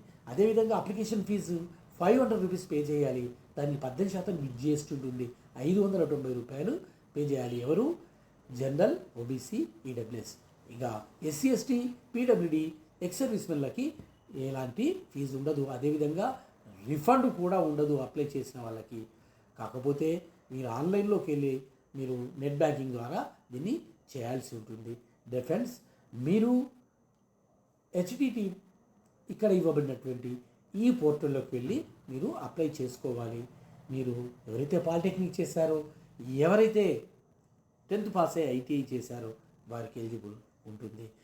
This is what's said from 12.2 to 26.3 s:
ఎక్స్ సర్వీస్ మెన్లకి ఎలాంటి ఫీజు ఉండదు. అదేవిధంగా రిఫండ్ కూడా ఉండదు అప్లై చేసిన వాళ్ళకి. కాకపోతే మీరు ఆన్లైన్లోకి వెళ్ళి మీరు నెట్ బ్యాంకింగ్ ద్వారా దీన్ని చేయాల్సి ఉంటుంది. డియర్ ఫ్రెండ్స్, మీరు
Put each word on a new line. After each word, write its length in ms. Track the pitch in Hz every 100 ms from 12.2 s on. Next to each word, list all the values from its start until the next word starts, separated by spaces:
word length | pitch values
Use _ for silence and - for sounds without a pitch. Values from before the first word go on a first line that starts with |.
| 247 190 170 156 160 - - -
ఎక్స్ 160 | 180 -
సర్వీస్ 320 | 254 196 175
మెన్లకి 440 | 147 135 - 294 - - - -
ఎలాంటి 680 | 135 135 131 123 120 285 370 -
ఫీజు 220 | 139 139 135
ఉండదు. 260 | 143 143
అదేవిధంగా 800 | 139 120 147 151 147 170 247 262 - _ - - 120
రిఫండ్ 500 | 147 226 262 247 175
కూడా 240 | 180 190
ఉండదు 340 | 160 147 147
అప్లై 360 | 135 123 151 139 135
చేసిన 240 | - 123
వాళ్ళకి. 460 | 113 110 - 117 110 _ _ _ _ -
కాకపోతే 640 | 110 127 139 143 156 175 - - -
మీరు 160 | 131 127
ఆన్లైన్లోకి 640 | 117 170 202 202 196 -
వెళ్ళి 300 | 147 139 131 - _ _ 139
మీరు 360 | 131 123 127 143
నెట్ 200 | 143 143
బ్యాంకింగ్ 340 | 151 139 131
ద్వారా 340 | 120 120 196 - - _
దీన్ని 280 | 123 185 349 - - _ 131
చేయాల్సి 400 | - 131 - 113
ఉంటుంది. 400 | 107 113 117 117 _ _ 117
డియర్ 160 | 127
ఫ్రెండ్స్, 320 | 123 196 247 - _ _ _
మీరు 520 | 113 139